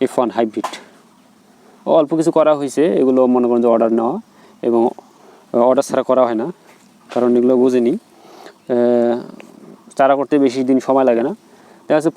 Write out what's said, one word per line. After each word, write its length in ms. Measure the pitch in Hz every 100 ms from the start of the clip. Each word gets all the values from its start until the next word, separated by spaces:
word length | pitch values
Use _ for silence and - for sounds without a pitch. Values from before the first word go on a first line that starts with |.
এফ 180 | 131 -
ওয়ান 120 | 120
হাইব্রিড। 340 | 110 117 107 - - - - _ _ _ _ _ _ - - -
অল্প 300 | 160 147 160
কিছু 140 | 160
করা 240 | 160 151
হয়েছে, 320 | 147 139 139 165
এগুলো 400 | 196 131 131 127
মনে 220 | 127 120
করেন 140 | 120
যে 60 | 120
অর্ডার 240 | 117 113
নেওয়া 280 | 113 113 190 - _ - -
এবং 260 | 123 117 117 - - _ - - -
অর্ডার 300 | 123 123 131
ছাড়া 200 | - 131
করা 220 | 123 127
হয় 100 | 120
না, 180 | 113 151 - _ - _ _ -
কারণ 220 | 123 120 120
এগুলো 200 | 123 127
বুঝিনি। 360 | 127 127 120
আহ, 1300 | 196 _ _ - - - - - 120 120 120 120 120 - - - - - - - -
চারা 200 | 135 139
করতে 220 | 135 147
বেশি 260 | 139 131
দিন 160 | 131 131
সময় 240 | - 135
লাগে 180 | 131 117
না, 60 | 131
দেখা 680 | 214 _ - - - -
যাচ্ছে 160 | 151 156